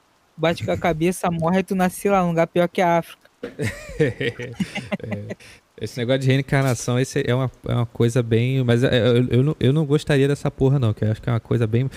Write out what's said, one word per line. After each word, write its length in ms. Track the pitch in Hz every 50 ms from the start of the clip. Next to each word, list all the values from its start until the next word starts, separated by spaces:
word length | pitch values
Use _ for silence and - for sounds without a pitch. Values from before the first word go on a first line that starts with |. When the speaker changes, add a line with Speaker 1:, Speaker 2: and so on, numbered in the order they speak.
| _ _ _ _ _ _ _
Speaker 1:
bate 280 | - 156 165 175 - -
com 60 | 185
a 80 | 175 -
cabeça, 500 | - 180 165 156 165 180 185 - - 180
morre, 320 | 170 165 160 165 185 190 190
tu 100 | - 196
nasce 340 | 185 180 185 - - - 202
lá 140 | 196 190 180
num 60 | 175
lugar 180 | 170 160 165
pior 220 | 170 - 175 175 175
que 120 | - -
a 180 | 185 170 170 170
África. 300 | 160 - - - _ _ _ _ -
Speaker 2:
<laughs> 560 | - - - 147 104 - - - - - - 156 127 117 - 135 123 - - 123 120 117 - 202 - - 202 127 - 202 - -
É, 340 | 110 107 101 104 107 - - - - - - _ _ _ -
esse 180 | - 107 - 127
negócio 220 | 120 117 135 135
de 60 | 131 131
reencarnação, 680 | 131 135 135 - 147 135 135 135 120 - - - 123 123
esse 240 | 131 - - 143 139
é 80 | 120 120
uma, 160 | 131 131 123 - - - -
é 60 | 120
uma 120 | 120 117
coisa 360 | - - - 120 117 113 131 120
bem, 420 | 113 117 110 120 127 131 135 127
mas 180 | 117 120 120 123
é, 160 | - - 123
eu, 280 | 104 123 120 120 127 123
eu 140 | - 123 135
não, 140 | 151 156 -
eu 120 | - 123 139
não 120 | 160 160
gostaria 400 | 135 143 151 - - 151 135 135
dessa 240 | 139 143 - - 147
porra 280 | - - 135 131 139 143
não, 140 | 123 110 104
que 120 | - 110
eu 60 | 107 110
acho 80 | - -
que 60 | 120
é 40 | 117
uma 80 | 110
coisa 260 | - - 120 117 117
bem, 220 | 107 110 117 135 135 -